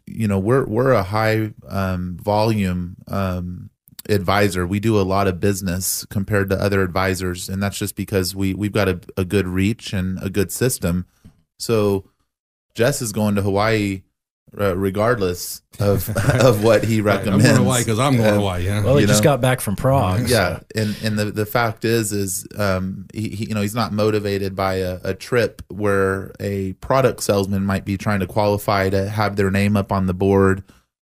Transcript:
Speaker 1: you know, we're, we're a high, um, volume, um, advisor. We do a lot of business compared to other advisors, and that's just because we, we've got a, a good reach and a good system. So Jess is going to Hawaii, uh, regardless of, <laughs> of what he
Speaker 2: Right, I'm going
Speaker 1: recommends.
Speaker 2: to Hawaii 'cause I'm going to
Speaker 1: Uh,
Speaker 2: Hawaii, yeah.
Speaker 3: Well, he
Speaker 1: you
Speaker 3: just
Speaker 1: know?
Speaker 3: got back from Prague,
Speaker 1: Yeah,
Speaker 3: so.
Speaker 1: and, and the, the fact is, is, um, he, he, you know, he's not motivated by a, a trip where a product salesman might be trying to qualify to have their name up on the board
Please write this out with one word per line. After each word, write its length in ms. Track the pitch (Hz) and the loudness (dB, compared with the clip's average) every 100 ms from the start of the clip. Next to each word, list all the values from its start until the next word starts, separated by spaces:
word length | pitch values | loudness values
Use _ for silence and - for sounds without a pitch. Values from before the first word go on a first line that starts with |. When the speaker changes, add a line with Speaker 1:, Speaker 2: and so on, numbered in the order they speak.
| - | -14
Speaker 1:
you 200 | - 110 | -6 -2
know, 120 | 98 | 0
we're, 260 | 98 131 - | 0 0 0
we're 260 | 110 135 | 0 2
a 120 | 120 | 2
high, 500 | 92 107 110 110 107 - - | 0 0 0 0 -2 -8 -8
um, 500 | 98 95 92 90 85 | -4 -2 -2 -6 -6
volume, 760 | 101 104 110 110 95 90 87 95 - | 0 2 2 2 0 -2 -6 -10 -8
um, 640 | 98 95 90 90 90 101 _ _ - - | -4 -4 -4 -6 -10 -14 _ _ -14 -2
advisor. 580 | 104 92 98 104 90 90 | -2 2 2 2 0 -2
We 140 | 104 | 0
do 200 | 110 107 | 2 2
a 40 | |
lot 240 | 95 95 98 | 2 2 0
of 120 | 87 | 0
business 640 | 101 98 95 90 92 - - | 0 0 -2 -4 -4 -6 -6
compared 400 | 104 98 107 95 | -6 -2 0 0
to 100 | 95 | 0
other 220 | 98 98 | 0 0
advisors, 640 | 95 87 95 92 92 87 - | 0 0 -2 -2 -4 -6 -8
and 140 | 95 | -4
that's 160 | 101 - | -4 -4
just 180 | 101 - | -8 -6
because 380 | 95 101 92 95 | -2 0 -2 -2
we, 200 | 98 95 | -2 -2
we've 160 | 104 | -2
got 160 | 107 95 | 0 0
a, 100 | 90 - - | 0 -6 -6
a 60 | 92 | 0
good 220 | 101 90 | 0 0
reach 460 | 92 98 120 - | 0 0 -2 -6
and 240 | 101 92 92 | -4 -4 -4
a 80 | 98 | -4
good 200 | 95 92 | -2 -2
system. 540 | - 127 - 92 90 90 _ - _ _ - | 0 -2 0 -2 -2 -4 _ -20 _ _ -12
So 460 | - 110 104 98 - _ _ _ _ _ _ | -2 0 2 0 -4 _ _ _ _ _ _
Jess 280 | - 117 139 | 0 0 0
is 80 | 117 | -4
going 240 | 101 104 101 | -2 0 0
to 60 | |
Hawaii, 580 | 98 98 110 110 101 95 - _ _ _ _ - | 0 0 2 0 0 -4 -10 _ _ _ _ -4
uh, 160 | 101 90 | -2 0
regardless 840 | 98 98 110 123 92 90 - - _ - | -2 0 0 2 0 -2 -8 -12 _ -4
of, 300 | 101 95 - | 0 0 0
<laughs> 300 | 104 98 139 | -2 2 4
of 220 | 127 104 | 6 6
what 200 | 110 107 | 6 4
he 180 | 110 110 | 4 2
Speaker 2:
Right, 180 | 104 98 | 2 0
I'm 60 | - | 2
going 120 | 98 | 4
Speaker 1:
recommends. 200 | 123 110 | 6 6
Speaker 2:
to 60 | |
Hawaii 200 | 98 120 | 4 2
'cause 160 | 117 110 | 0 0
I'm 140 | 139 127 | 2 4
going 60 | 110 | 4
to 60 | 104 | 2
Speaker 1:
Uh, 40 | |
Speaker 2:
Hawaii, 260 | 101 90 90 | 0 -2 -2
yeah. 180 | 104 | 0
Speaker 3:
Well, 120 | 104 143 | 2 4
he 60 | |
Speaker 1:
you 60 | 131 | 6
Speaker 3:
just 140 | 104 | 6
Speaker 1:
know? 80 | 151 | 4
Speaker 3:
got 100 | 135 | 4
back 200 | 127 127 | 2 0
from 140 | - 95 | -2 -2
Prague, 520 | 131 135 101 95 120 | 2 2 2 0 2
Speaker 1:
Yeah, 320 | 117 90 82 | 2 2 -2
Speaker 3:
so. 60 | - 107 | -8 -4
Speaker 1:
and, 160 | 107 101 | -4 -4
and 160 | 110 107 | -4 -2
the, 60 | 104 | -2
the 200 | 95 104 | -2 -2
fact 400 | 123 117 107 113 | 0 -2 -2 0
is, 260 | 117 104 | 0 0
is, 360 | 101 98 92 - - | -2 -4 -6 -10 -4
um, 480 | 101 92 95 95 - | -2 -2 -4 -8 -12
he, 160 | - 107 | -8 -8
he, 160 | 101 107 | -6 -6
you 40 | |
know, 80 | 107 | -4
he's 140 | 104 117 | -4 -2
not 180 | 104 | -4
motivated 640 | 107 107 107 101 98 98 95 | 0 0 0 0 -2 -4 -2
by 200 | 95 95 | -2 0
a, 240 | 92 92 | -4 -4
a 100 | 92 | -6
trip 480 | 92 - 123 107 - - | -8 -2 0 0 -4 -14
where 640 | 92 104 98 98 95 95 - | -4 0 2 2 0 -6 -8
a 340 | 101 101 95 | -6 -4 -6
product 480 | 92 - 131 127 - | -6 0 2 2 0
salesman 420 | - 101 95 98 98 | 0 0 0 0 0
might 200 | 95 - | -2 -2
be 100 | 98 | -4
trying 240 | - 101 | -2 -2
to 60 | 90 | -2
qualify 640 | - 104 101 - 101 95 | 0 0 0 0 0 2
to 180 | 98 98 | 0 -2
have 260 | 107 104 101 | -2 -2 0
their 160 | 98 | 0
name 260 | 98 101 104 | 2 2 2
up 140 | 95 | 0
on 160 | 98 92 | 0 0
the 60 | 90 | 0
board 480 | 98 98 95 95 - - _ _ | 4 6 6 2 -4 -20 _ _